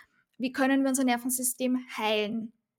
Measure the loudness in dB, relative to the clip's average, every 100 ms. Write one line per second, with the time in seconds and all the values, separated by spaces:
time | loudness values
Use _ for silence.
0 | -20 _ _ -6 -4 0 2 4 2 2
1 | 2 0 -2 -2 -2 -2 0 0 -4 -4
2 | 0 0 0 -4 -8 -12 _